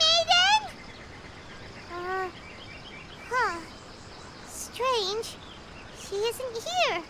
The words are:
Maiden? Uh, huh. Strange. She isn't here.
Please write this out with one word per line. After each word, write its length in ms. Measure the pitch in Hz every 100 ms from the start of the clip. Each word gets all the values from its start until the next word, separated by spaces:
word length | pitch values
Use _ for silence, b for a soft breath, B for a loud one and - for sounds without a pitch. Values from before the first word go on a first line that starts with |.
Maiden? 680 | 640 659 679 698 740 855 784 - - - - - - - - - - - -
Uh, 360 | 349 359 381 370 - - - - - - - - - -
huh. 300 | 494 440 339 330 - - - - - - - -
Strange. 920 | - - - 508 494 370 427 453 - - - - - - -
She 180 | - 392
isn't 420 | 453 453 508 453
here. 460 | 587 719 605 349